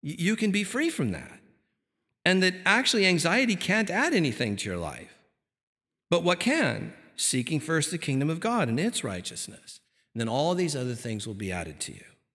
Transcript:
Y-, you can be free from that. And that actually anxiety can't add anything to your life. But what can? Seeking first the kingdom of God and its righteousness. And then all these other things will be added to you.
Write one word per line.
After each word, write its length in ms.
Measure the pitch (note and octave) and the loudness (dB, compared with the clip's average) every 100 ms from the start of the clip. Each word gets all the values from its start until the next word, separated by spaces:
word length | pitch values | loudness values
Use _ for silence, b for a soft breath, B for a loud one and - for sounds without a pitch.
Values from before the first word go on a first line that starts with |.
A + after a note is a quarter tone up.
Y-, 100 | C#3+ D#3+ | -10 0
you 180 | F3 A3 | 0 2
can 160 | G#3+ | 2
be 100 | G3 | 2
free 260 | G3+ B3 E4 | 0 -2 -2
from 220 | - B2+ | 0 -2
that. 300 | E2 - - _ _ _ _ _ _ _ _ | -2 -10 -20 _ _ _ _ _ _ _ _
And 160 | - F#3 | 2 4
that 100 | F#3 F3+ | 4 2
actually 420 | F3 G#3+ C4 A#3 F#3+ | 2 4 4 4 4
anxiety 500 | F3 E3 G#3+ B3+ F#3+ | 4 4 2 2 0
can't 340 | - G#3 G#3 | 2 0 2
add 240 | F#3 D#4 | 0 2
anything 400 | C4+ D3+ A#2 A#2 G2+ | 2 2 0 -2 -2
to 120 | G#2+ | -4
your 100 | F2 | -4
life. 400 | E2 B1 - - _ _ _ _ _ _ _ _ _ | -6 -8 -16 -20 _ _ _ _ _ _ _ _ _
But 140 | E3+ | 0
what 160 | E3+ F3 | 2 2
can? 560 | A#3 D#4 F#3+ A2 - - - - | 2 2 2 0 -8 -14 -20 -4
Seeking 420 | - C3 A#2+ D#3+ | 0 0 0 -2
first 320 | - D#3+ D3 | 0 0 0
the 80 | F3 | -4
kingdom 320 | - C3+ D3 | -2 0 0
of 80 | D#3+ | 0
God 300 | A3 A#3+ C#3 | -2 0 0
and 100 | A#2 | 0
its 240 | G3+ - | 0 -2
righteousness. 760 | A#2 F#2 F2+ - - - - - _ _ _ | -4 -6 -8 -10 -12 -14 -20 -20 _ _ _
And 60 | A2+ | -4
then 80 | A2+ | -2
all 260 | B2 D#3 | 0 0
these 220 | F3+ F3 C#3+ | 0 0 -2
other 180 | B2+ | -4
things 320 | A#2 A#2 A2 G#2+ | -6 -6 -6 -6
will 80 | |
be 160 | G2+ G2+ | -6 -6
added 300 | F2+ D#2+ D2 | -6 -8 -10
to 120 | - | -12
you. 120 | G1+ - _ _ | -12 -20 _ _